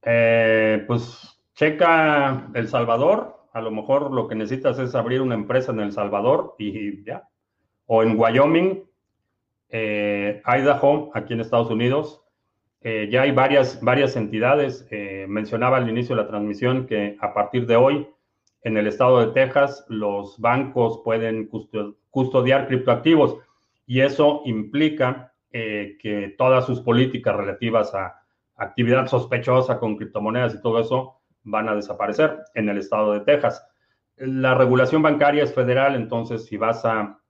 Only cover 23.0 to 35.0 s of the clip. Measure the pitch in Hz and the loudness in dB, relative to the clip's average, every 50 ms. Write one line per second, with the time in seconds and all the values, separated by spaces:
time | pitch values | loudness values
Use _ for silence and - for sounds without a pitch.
23 | - 160 165 156 139 120 - - - _ _ _ _ _ _ _ _ _ 123 127 | 4 4 6 6 4 2 0 -4 -14 _ _ _ _ _ _ _ _ _ 0 2
24 | 135 143 139 - 151 147 147 147 - 131 113 107 104 101 - 143 151 156 151 - | 2 2 2 4 2 2 2 2 -4 -4 -4 -4 -6 -4 -2 0 0 0 0 0
25 | 135 127 135 131 - - _ _ _ _ _ 120 113 110 107 104 101 101 - _ | -2 -2 -2 -4 -10 -20 _ _ _ _ _ -10 -8 -6 -6 -8 -8 -10 -14 _
26 | _ 110 104 104 98 98 - _ 131 127 131 127 123 - 127 120 - 120 117 120 | _ -6 -6 -6 -6 -8 -4 _ 2 4 4 2 2 0 -6 -4 0 2 2 4
27 | 131 131 - 120 - 113 98 104 98 98 98 - 120 113 110 113 104 - - 98 | 2 2 0 -4 -2 -2 -2 -2 -2 -6 -6 -6 -6 0 0 0 0 0 -4 -8
28 | 95 90 - _ _ _ _ _ _ _ _ _ 110 - - - 120 117 127 131 | -8 -8 -12 _ _ _ _ _ _ _ _ _ -12 -10 -4 -2 0 2 2 2
29 | 127 - - 127 120 - 127 120 120 131 127 131 131 - 123 107 120 110 107 104 | 2 0 -2 -2 -2 -2 -6 -4 -2 0 2 2 2 0 -2 -4 -4 -6 -6 -6
30 | 110 - - 107 104 107 113 123 123 117 104 104 - 120 113 117 113 - 131 127 | -10 -10 -8 -6 -6 -4 -2 -2 -2 -2 -4 -4 -4 -2 0 0 0 0 -2 -4
31 | 127 - - _ _ _ _ _ _ 110 104 110 110 110 107 104 101 - 101 - | -4 -6 -16 _ _ _ _ _ _ -6 -4 -4 -2 -2 -4 -4 -4 -8 -6 -6
32 | 107 101 101 - 156 151 151 - - - _ 120 107 107 101 98 95 - - 107 | -4 -4 0 2 0 0 0 -4 -14 -12 _ -4 -2 -2 -2 -4 -4 -4 -2 0
33 | 107 107 104 104 101 - 147 147 - 107 87 - - _ _ _ _ _ _ _ | 0 0 0 -2 2 2 2 2 2 -2 -4 -4 -16 _ _ _ _ _ _ _
34 | _ _ _ _ 135 131 131 131 131 131 127 127 131 120 127 127 131 - 160 160 | _ _ _ _ -8 -6 -4 -2 2 2 4 4 4 4 6 4 4 4 2 2